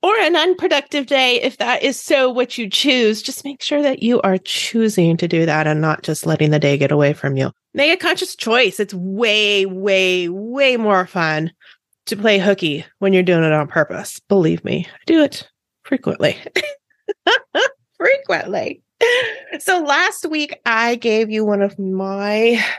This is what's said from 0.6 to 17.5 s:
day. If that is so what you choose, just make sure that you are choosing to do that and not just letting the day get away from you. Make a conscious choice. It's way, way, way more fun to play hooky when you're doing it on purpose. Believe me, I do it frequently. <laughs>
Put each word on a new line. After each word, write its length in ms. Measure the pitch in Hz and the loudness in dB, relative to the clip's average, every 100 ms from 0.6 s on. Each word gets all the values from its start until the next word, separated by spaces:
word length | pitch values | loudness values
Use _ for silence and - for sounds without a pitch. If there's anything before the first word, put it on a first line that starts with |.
| 359 294 277 294 254 | 0 0 -2 -6 0
day. 360 | 277 254 240 | 2 2 2
If 160 | 262 - | -2 -4
that 240 | 208 247 | -2 0
is 160 | 269 262 | -2 -4
so 320 | - 294 254 | 0 2 2
what 280 | 247 269 - | 0 -4 -4
you 120 | 220 | -4
choose, 520 | - 277 254 220 214 | 0 2 2 2 0
just 240 | - 262 285 | -6 -10 -12
make 160 | 269 | -10
sure 200 | - 294 | -4 0
that 220 | 294 262 | 0 0
you 160 | 226 247 | 0 2
are 160 | 196 190 | 2 -2
choosing 760 | - - - 233 220 208 165 165 | -2 -6 -4 0 0 2 2 2
to 120 | 170 | 0
do 160 | 170 165 | 0 2
that 200 | 151 151 | 2 0
and 140 | 151 | 0
not 240 | 156 151 | 0 -2
just 220 | - 156 160 | -4 -6 -2
letting 260 | 156 151 | 0 2
the 80 | 151 | 2
day 180 | 147 143 | 2 2
get 140 | 139 | 2
away 220 | 147 143 | 4 2
from 240 | 147 139 135 | 0 -4 -2
you. 140 | 131 - _ | -4 -6 _
Make 200 | - 285 | -2 0
a 40 | 370 | 2
conscious 380 | 349 349 - - | -2 -2 -4 -6
choice. 460 | - 233 226 - | -2 2 0 0
It's 120 | 202 | -6
way, 720 | 185 180 190 233 214 208 202 196 | -6 -6 -2 0 2 2 0 -2
way, 600 | 185 196 190 185 180 175 | -2 0 2 2 0 -2
way 480 | 185 220 254 277 247 | -6 -8 0 2 2
more 320 | 214 196 185 | 2 2 0
fun 460 | 185 160 156 160 _ - _ _ _ - | -2 -2 0 -4 _ -20 _ _ _ -10
to 100 | 208 | -2
play 200 | 214 202 | 2 2
hooky 480 | 190 196 170 147 - _ | 2 0 0 -4 -10 _
when 140 | 196 | 2
you're 100 | 190 | 4
doing 220 | 180 170 160 | 4 2 4
it 80 | |
on 140 | 151 147 | 2 0
purpose. 520 | 170 151 - 196 - _ | 0 -2 -4 -12 -16 _
Believe 360 | 202 160 170 - | 2 2 0 -4
me, 220 | - 175 | -4 -6
I 80 | - - | -12 0
do 180 | 330 | 2
it 240 | 285 - - _ _ _ | 2 -2 -16 _ _ _
frequently. 540 | - 262 - - - - - - 587 571 _ _ - 415 - | -6 -4 -4 -2 -2 -2 -6 -6 -6 -10 _ _ -10 -4 0
<laughs> 720 | 494 - | 0 0